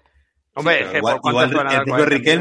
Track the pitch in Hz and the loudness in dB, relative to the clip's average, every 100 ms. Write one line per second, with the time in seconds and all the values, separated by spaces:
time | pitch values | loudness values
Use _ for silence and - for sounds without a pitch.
0 | _ _ _ _ _ - 156 156 113 117 | _ _ _ _ _ -4 0 0 0 -2
1 | 113 127 151 123 127 147 139 135 139 135 | -2 -2 0 0 0 0 0 -2 0 0
2 | 147 143 123 165 | 2 2 2 0